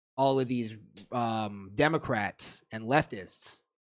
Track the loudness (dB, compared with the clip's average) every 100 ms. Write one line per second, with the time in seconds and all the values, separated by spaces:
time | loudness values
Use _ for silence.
0 | _ 2 4 4 2 0 -2 -8 -18 -20
1 | -6 -2 0 0 -4 -6 -6 2 4 2
2 | 0 -2 -2 -4 -6 -6 -10 -8 2 2
3 | 2 -4 -10 -10 -12 -12 _ _